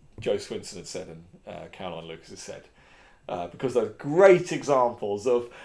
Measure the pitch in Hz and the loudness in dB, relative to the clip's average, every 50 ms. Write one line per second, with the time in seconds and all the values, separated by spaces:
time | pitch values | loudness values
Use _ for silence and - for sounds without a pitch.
0 | _ - _ - 107 120 107 101 - - 117 101 - - - 92 80 - - 90 | _ -20 _ -6 -2 -2 -2 -2 -2 -6 -10 -10 -10 -10 -14 -14 -14 -12 -10 -12
1 | 80 80 82 82 85 87 - - _ - 92 82 82 85 - - 98 90 85 80 | -12 -12 -14 -18 -20 -20 -20 -20 _ -16 -14 -14 -14 -16 -14 -12 -10 -10 -8 -10
2 | 82 82 80 80 - - - - - - - - - - _ _ _ _ - - | -10 -12 -14 -16 -16 -18 -18 -16 -14 -14 -16 -16 -18 -20 _ _ _ _ -20 -20
3 | - - - _ _ - - 90 87 - - - - 127 117 120 110 107 - - | -20 -20 -20 _ _ -8 -8 -6 -6 -8 -8 -6 -4 0 2 2 0 0 -4 -8
4 | - 143 147 175 196 196 190 170 - - 160 147 - 135 143 131 123 120 117 - | -6 0 4 8 10 10 10 8 6 0 -4 -6 0 2 4 4 4 2 0 -2
5 | - 101 101 104 101 131 123 120 120 - - - - | -4 -4 -4 -2 0 2 2 2 0 -4 -12 -18 -2